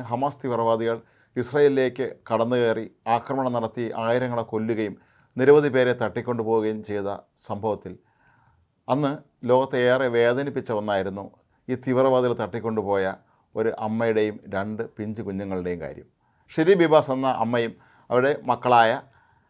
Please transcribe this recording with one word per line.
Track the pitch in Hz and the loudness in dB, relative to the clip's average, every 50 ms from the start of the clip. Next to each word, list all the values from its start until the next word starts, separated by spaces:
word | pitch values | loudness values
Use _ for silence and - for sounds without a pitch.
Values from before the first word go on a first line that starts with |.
| 123 113 | -6 -6
ഹമാസ് | 120 120 135 143 139 - | -4 -2 -2 -2 -4 -6
തീവ്രവാദികൾ | - 135 120 113 117 113 113 110 113 113 113 110 - _ _ _ _ _ - | -6 -4 -2 0 2 2 2 2 0 -2 -2 -4 -6 _ _ _ _ _ -6
ഇസ്രയേലിലേക്ക് | 127 123 - - 147 147 143 139 135 131 127 123 135 131 110 - - - - | -6 -6 -2 2 4 4 4 4 4 0 0 0 -4 -6 -6 -8 -12 -6 -2
കടന്നുകയറി | 117 110 113 117 123 123 120 117 113 110 113 - _ _ - 110 117 | 0 0 2 2 2 2 2 2 0 0 -4 -10 _ _ -4 -2 -2
ആക്രമണം | 117 - - 135 131 131 127 123 | -2 0 -2 -4 -2 -2 -2 -2
നടത്തി | 120 113 110 - 120 117 110 - - | -2 -4 -4 -6 -6 -6 -6 -6 -4
ആയിരങ്ങളെ | 113 113 120 123 127 123 120 117 113 - | -2 0 0 0 0 -2 -4 -6 -6 -4
കൊല്ലുകയും | - 110 110 113 117 107 110 104 - - _ _ _ _ _ _ - 117 | -4 -4 -2 -2 -2 -2 -2 -4 -6 -10 _ _ _ _ _ _ -4 2
നിരവധി | 127 139 143 151 147 147 120 | 6 8 8 8 8 4 2
പേരെ | 127 127 127 120 123 | 2 2 2 2 0
തട്ടിക്കൊണ്ടുപോവുകയും | 123 104 92 117 107 120 120 117 110 110 113 113 107 110 110 107 104 - | -2 -4 -4 -6 -6 -4 -4 -4 -2 0 0 0 0 0 -4 -6 -6 -6
ചെയ്ത | 104 104 101 98 101 - - _ _ - - | -6 -6 -4 -6 -8 -8 -12 _ _ -14 -10
സംഭവത്തിൽ | - 107 101 101 110 101 98 - 95 90 - _ _ _ _ _ _ _ _ _ _ _ _ _ _ _ _ _ - | -10 -8 -6 -4 -4 -4 -4 -8 -14 -16 -18 _ _ _ _ _ _ _ _ _ _ _ _ _ _ _ _ _ -4
അന്ന് | 123 139 151 139 143 - - _ _ _ - 120 | -2 0 0 -2 -4 -6 -12 _ _ _ 0 2
ലോകത്തെ | 123 131 135 131 135 127 123 123 | 4 4 4 2 0 2 4 4
ഏറെ | 127 131 135 127 117 117 | 4 4 2 2 2 4
വേദനിപ്പിച്ച | 117 117 123 131 143 143 120 131 - - 117 107 | 4 4 2 0 -2 -4 -6 -8 -6 -4 -4 -4
ഒന്നായിരുന്നു | 104 107 101 98 95 98 95 101 98 101 _ _ _ _ _ _ _ - | -2 -2 -2 -2 -2 -4 -6 -10 -12 -14 _ _ _ _ _ _ _ -8
ഈ | 127 123 123 135 | -8 -6 -2 0
തീവ്രവാദികൾ | 127 123 131 135 131 127 127 127 120 117 110 | 2 4 4 4 4 4 2 2 0 -2 -4
തട്ടിക്കൊണ്ടുപോയ | 95 - 117 98 113 110 110 98 98 101 98 95 95 95 - _ _ _ _ _ _ - | -6 -6 -6 -6 -4 -4 -4 -2 0 0 0 0 -2 -4 -6 _ _ _ _ _ _ -6
ഒരു | 107 113 113 - - 113 107 | -2 -2 -2 -2 -4 -6 -4
അമ്മയുടെയും | 110 113 117 117 110 110 107 107 104 107 - 101 98 | -2 -2 0 0 2 2 0 0 -2 -8 -12 -8 -6
രണ്ട് | 98 98 107 110 104 113 113 _ - | -6 -6 -6 -6 -8 -10 -10 _ -10
പിഞ്ചു | 107 104 110 107 107 98 | -10 -10 -8 -10 -8 -8
കുഞ്ഞുങ്ങളുടെയും | 98 95 104 98 95 92 87 90 90 85 80 | -8 -8 -6 -6 -6 -6 -6 -6 -6 -8 -8
കാര്യം. | 69 - - - _ _ _ _ _ _ _ _ - | -12 -14 -16 -20 _ _ _ _ _ _ _ _ -10
ഷിരി | - - 160 170 202 180 170 | -2 0 4 4 4 4 6
ബിബാസ് | 160 156 156 - - 131 131 | 6 6 4 4 4 -2 -2
എന്ന | 131 135 123 - 113 | 0 -2 0 -2 -2
അമ്മയും | 113 120 120 117 113 - - _ _ _ _ _ - | -2 0 -2 -2 -2 -6 -12 _ _ _ _ _ -2
അവരുടെ | 117 123 127 139 151 123 110 120 | 0 2 2 2 0 -2 -2 -4
മക്കളായ, | 120 117 - 123 123 117 117 113 120 139 - _ _ _ _ _ _ _ _ _ | -4 -2 2 4 6 6 6 6 2 -2 -6 _ _ _ _ _ _ _ _ _